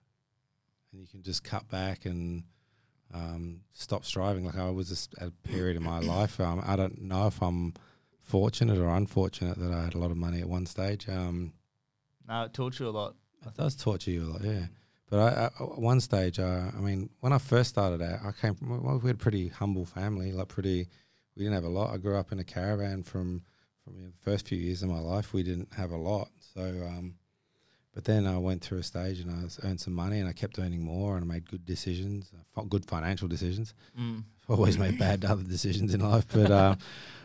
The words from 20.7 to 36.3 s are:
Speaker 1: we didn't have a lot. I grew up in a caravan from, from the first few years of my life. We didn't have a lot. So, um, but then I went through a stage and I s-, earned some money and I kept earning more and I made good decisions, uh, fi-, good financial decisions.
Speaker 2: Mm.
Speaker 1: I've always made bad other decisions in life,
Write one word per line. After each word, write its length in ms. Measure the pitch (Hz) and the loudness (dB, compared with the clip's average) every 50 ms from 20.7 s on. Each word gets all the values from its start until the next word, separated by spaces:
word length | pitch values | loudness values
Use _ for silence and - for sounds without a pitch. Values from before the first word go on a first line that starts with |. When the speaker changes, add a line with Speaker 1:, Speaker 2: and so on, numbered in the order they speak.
| 92 90 87 87 - _ _ _ _ _ _ _ _ | 2 0 0 -4 -10 _ _ _ _ _ _ _ _
Speaker 1:
we 80 | 98 101 | -4 0
didn't 120 | 104 104 | 0 0
have 80 | 92 85 | 0 0
a 60 | 85 | 0
lot. 220 | 87 95 107 110 107 | 0 0 0 0 -2
I 40 | |
grew 180 | 98 95 101 98 | -2 0 0 0
up 140 | 98 92 - | 0 0 -2
in 60 | 101 95 | -4 -6
a 40 | 90 | -6
caravan 580 | - - 90 90 101 107 101 101 98 98 95 | -6 -4 -4 -2 0 0 0 -2 -2 -4 -4
from, 400 | 87 - - 92 90 90 90 87 87 _ _ _ _ _ _ _ _ | -6 -6 -4 -4 -2 -2 -4 -4 -8 _ _ _ _ _ _ _ _
from 200 | - - 92 92 | -20 -18 -16 -16
the 80 | 90 87 - | -18 -18 -8
first 260 | _ 98 104 98 - | _ 0 0 0 0
few 100 | - 98 90 | -2 -2 -2
years 240 | 85 87 90 90 95 | 0 -2 -2 -2 -2
of 60 | 92 | -2
my 100 | 87 80 | -2 -2
life. 340 | 82 82 92 104 104 - - | -2 -2 -2 -2 -2 0 0
We 80 | 92 | 0
didn't 320 | 87 90 90 87 - - - | 0 0 -2 -4 -6 -8 -8
have 180 | 104 92 85 | -8 -6 -6
a 60 | 85 | -4
lot. 320 | 82 80 92 104 98 - - _ _ - - _ | -4 -2 -2 -2 -2 -4 -6 _ _ -20 -16 _
So, 80 | 95 | -8
um, 540 | 92 92 92 90 87 87 87 87 90 90 87 - _ _ _ _ _ _ _ _ _ _ _ _ _ _ _ | -6 -6 -6 -6 -8 -8 -8 -8 -10 -10 -12 -16 _ _ _ _ _ _ _ _ _ _ _ _ _ _ _
but 80 | - - | -4 2
then 240 | - 110 107 98 | 4 4 4 4
I 100 | 95 92 | 4 2
went 240 | 90 90 92 92 85 | 2 2 0 0 -2
through 180 | - - 98 92 | -4 -6 -6 -6
a 40 | 85 | -6
stage 360 | - - 87 90 95 95 87 | -6 -6 -4 -4 -4 -4 -6
and 120 | 87 87 | -6 -6
I 140 | 85 87 87 | -6 -6 -6
s-, 140 | 85 - - - | -8 -8 -6 -4
earned 160 | 98 92 85 | -4 -4 -2
some 140 | - 95 90 | -4 -4 -2
money 260 | 85 85 98 104 107 | -2 0 0 0 0
and 100 | 95 90 | 0 -2
I 40 | 85 | -2
kept 260 | - 104 95 - - | -4 -6 -6 -4 -4
earning 240 | 92 87 87 85 82 | -2 -2 -2 -2 -4
more 320 | 80 82 92 101 104 98 | -4 -2 -2 -2 0 0
and 80 | 90 85 | -2 -2
I 40 | 85 85 | -2 -4
made 160 | 85 85 - | -6 -6 -8
good 160 | - 90 87 | -10 -10 -6
decisions, 640 | 90 90 - - 95 87 90 95 101 101 101 92 - - | -6 -6 -4 -4 -4 -4 -2 -4 -4 -6 -6 -8 -12 -18
uh, 40 | 82 - _ _ | -20 -20 _ _
fi-, 140 | 110 107 95 | -8 -2 0
good 160 | 104 98 87 | 0 0 0
financial 420 | - - 80 78 90 98 90 101 | 0 -4 -2 0 -2 -2 -2 -2
decisions. 460 | 85 85 - 92 87 92 104 113 110 - - - - - 120 | -2 -2 -2 -2 -2 -2 -2 -4 -6 -10 -18 -20 -16 -8 -6
Speaker 2:
Mm. 240 | 120 117 113 110 113 - - _ _ | -6 -6 -6 -6 -10 -14 -18 _ _
Speaker 1:
I've 120 | - 117 101 | 2 6 6
always 180 | 104 101 87 | 8 6 6
made 220 | - 98 92 85 - | 6 4 2 4 4
bad 260 | 101 95 101 95 101 | 4 4 4 4 4
other 180 | 101 107 98 92 | 2 2 2 0
decisions 500 | 90 90 87 - 101 90 104 113 101 92 | -2 -4 -2 0 0 2 2 2 2 2
in 60 | 98 | 2
life, 260 | 98 104 110 113 104 - | 4 6 6 6 4 6